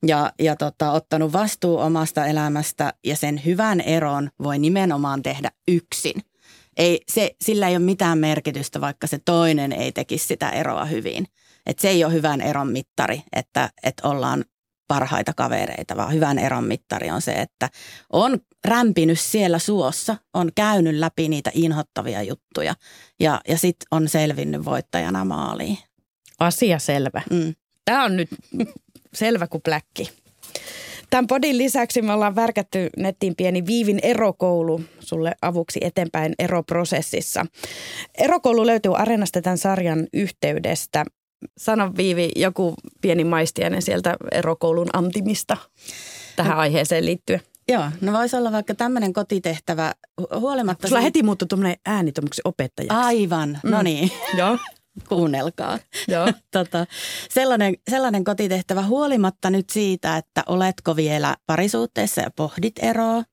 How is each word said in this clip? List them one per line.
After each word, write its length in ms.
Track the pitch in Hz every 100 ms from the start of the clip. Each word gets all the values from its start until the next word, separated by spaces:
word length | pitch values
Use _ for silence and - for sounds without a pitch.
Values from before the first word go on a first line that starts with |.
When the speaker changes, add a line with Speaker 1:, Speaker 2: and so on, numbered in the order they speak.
| 160
Speaker 1:
ja, 260 | 151 147 -
ja 180 | 160 147
tota, 360 | 147 - 151
ottanut 400 | 151 - 156 156
vastuu 460 | 170 214 - 180 165
omasta 480 | 151 160 160 - 147
elämästä 640 | 156 151 147 151 - 147 -
ja 120 | - 147
sen 280 | 147 147
hyvän 360 | 147 180 220 190
eron 500 | - 165 151 143 143 _
voi 160 | 143 143
nimenomaan 640 | 151 190 185 143 143 139
tehdä 280 | 139 139 135 _ -
yksin. 540 | 175 - - 156 - - _ _ - _ -
Ei, 240 | 170 170 -
se, 180 | - 208 -
sillä 280 | - 220 190
ei 80 | 175
ole 80 |
mitään 340 | 175 190 175 165
merkitystä, 600 | 156 151 147 139 139 -
vaikka 260 | 143 143 156
se 120 | 147
toinen 480 | - 170 165 151 139
ei 200 | 135 127
tekisi 340 | - 135 - -
sitä 240 | - -
eroa 340 | - 147 95
hyvin. 420 | 110 156 - 55 196 _ _ _ -
Et 120 | 131
se 100 | 202
ei 160 | 185
ole 80 | 160
hyvän 280 | 165 151 143
eron 280 | - 143 139
mittari, 500 | 123 131 - 120 127 -
että, 380 | - - - 127 _
että 260 | - - -
ollaan 360 | 143 127 135 - _ _ _ _
parhaita 440 | 139 135 151 - 156
kavereita, 600 | 127 117 95 - - 95
vaan 160 | -
hyvän 260 | 156 151 139
eron 260 | 135 127
mittari 460 | 117 113 _ - -
on 120 | 82
se, 100 | -
että 360 | - - _ 127 - - - _
on 260 | - 233 254 _ _
rämpinyt 560 | 190 233 233 175 160 165
siellä 380 | - 220 190 170
suossa, 580 | 170 208 135 - - 214 _
on 160 | - 170
käynyt 400 | - 214 208 165
läpi 340 | 151 165 - 156
niitä 220 | 151 -
inhottavia 680 | - 165 151 151 - 110 104
juttuja 520 | 101 135 _ - - - - - - _
ja, 200 | 160 147 -
ja 100 | 160
sit 180 | 180 170 -
on 180 | 160 156
selvinnyt 560 | 156 151 139 147 151
voittajana 600 | 156 135 - - - 95
maaliin. 540 | - - 60 53 76 208 - _ _ _ - _
Speaker 2:
Asia 400 | 175 170 240 160
selvä. 440 | - 143 135 - -
Speaker 1:
Mm. 240 | 175 160 160 _ _
Speaker 2:
Tää 180 | - 247
on 120 | 247 185
nyt 120 | 170 - - - 220 - _ - _
selvä 320 | - 220 226 170
kuin 160 | 165
pläkki. 480 | - 151 - - - - _ _ - - - - - - -
Tämän 160 | 254 247
podin 320 | 262 302 254
lisäksi 440 | 262 262 233 -
me 100 | 220
ollaan 240 | 208 208 196
värkätty 540 | 226 233 196 196 175 -
nettiin 400 | 190 190 190 165
pieni 300 | 180 180 175
Viivin 320 | 233 214 202
erokoulu 760 | - 233 220 180 185 175 165 160 160 -
sulle 320 | - 165 165 -
avuksi 380 | 180 175 165 -
eteenpäin 500 | 175 180 170 165 156 -
eroprosessissa. 1080 | 175 175 165 170 175 - 160 - - - - - - - - - - -
Erokoulu 480 | 277 349 262 233 226
löytyy 300 | 233 208 180
Areenasta 460 | 214 226 196 180
tämän 160 | 180 180
sarjan 480 | 196 190 175 160 160
yhteydestä. 920 | - 196 - 147 147 165 165 - 151 151 _ _ _ - _
Sano 340 | - 220 196 185
Viivi 340 | 185 175 170 -
joku 380 | 185 185 180 - - _
pieni 240 | - 170
maistiainen 580 | 165 165 160 - 170 180
sieltä 340 | 185 190 180 175 -
erokoulun 560 | - 165 165 170 165 175
antimista 640 | - 180 180 196 214 - 214 - _ - - - - - -
tähän 160 | 165
Speaker 1:
No. 60 | 156
Speaker 2:
aiheeseen 460 | 156 156 160 165 165
liittyen. 340 | 175 - 185 - _ -
Speaker 1:
Joo, 160 | 247 147 160
no 120 | 190
vois 220 | 214 240
olla 180 | 247 233
vaikka 220 | 214 208
tämmönen 380 | 202 240 254 202
kotitehtävä 840 | 185 202 202 175 160 - 160 160 - _ -
hu-, 200 | 175 -
huolimatta 480 | 247 277 220 180 190
Speaker 2:
Sulla 120 | 233
Speaker 1:
siitä 40 | 262
Speaker 2:
heti 160 | 320
muuttui 260 | 214 196 175
tommonen 280 | 190 190 175 -
ääni 260 | 208 165
tommoksi 300 | 139 147 -
opettajaksi. 520 | - - 131 - 135 214
Speaker 1:
Aivan, 600 | 247 240 196 165 151 147
Speaker 2:
Mm. 80 | 175
Speaker 1:
no 120 | 214
niin. 280 | 170 151 180 - - 180
Speaker 2:
Joo. 220 | 180 233
Speaker 1:
<laughs> 460 | - - _ - -
Kuunnelkaa. 720 | 185 165 135 143 - - 226 - - -
Speaker 2:
Joo. 180 | 175 180 -
Speaker 1:
<laughs> 100 | _
Tota, 340 | 196 175 170 175 - - - -
sellainen, 440 | - 262 240 202 180 -
sellainen 340 | 262 262 208
kotitehtävä 580 | 185 190 208 185 180 190
huolimatta 680 | 196 254 294 262 190 - 190
nyt 200 | 190 185
siitä, 460 | 214 208 185 - 160
että 260 | - - -
oletko 500 | 180 185 185 - 156
vielä 400 | 156 151 147 - -
parisuhteessa 760 | 160 196 226 233 - 208 -
ja 100 | - -
pohdit 380 | 156 - 208 -
eroa 400 | 226 226 226 226 233